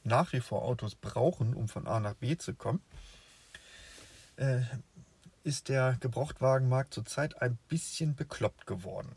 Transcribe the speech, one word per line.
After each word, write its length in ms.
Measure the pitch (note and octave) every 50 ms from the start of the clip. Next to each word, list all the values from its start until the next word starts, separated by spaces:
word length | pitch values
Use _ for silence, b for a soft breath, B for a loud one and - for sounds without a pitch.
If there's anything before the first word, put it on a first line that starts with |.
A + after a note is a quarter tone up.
| -
nach 300 | A2 A#2 C3 F3 - -
wie 80 | B2+
vor 220 | A#2+ - A2 - -
Autos 320 | B2 B2+ A#2 - G#2+ -
brauchen, 580 | - - G#2 - A2 B2 E3 F3 - B2+ A2 B2
um 160 | - A#2 G#2+
von 180 | - - - -
A 140 | - A2+
nach 140 | G#2 G#2 G#2
B 220 | - - A#2+ E3 -
zu 160 | - - D3
kommen, 280 | - - G#2 C3+ G3 - B B B B B B B B B B B B B B B B B B B B B B B B B B B B B -
äh, 240 | - C3+ C3+ B2+ B2 B2+ A#2 B2+ A#2+ - - _ - - - _ _ _ - - _ -
ist 240 | D#3+ C#3 - - -
der 260 | C3+ C3+ B2+ C3 B2+ A#2+
Gebrauchtwagenmarkt 920 | - C3 A2+ B2 C#3 D3 - - B2+ C3 C3 C3+ C3 B2+ B2+ C3 C3+ - -
zurzeit 480 | - A#2 - - - D3 D3+ - -
ein 160 | C3 B2+ B2 A#2 - -
bisschen 460 | D#3+ E3 - - - - E3 D3+ C#3+
bekloppt 520 | - D#3 - - - A2 G#2 - - - -
geworden. 480 | G2 F#2 F#2 F#2 F#2 G#2 - - -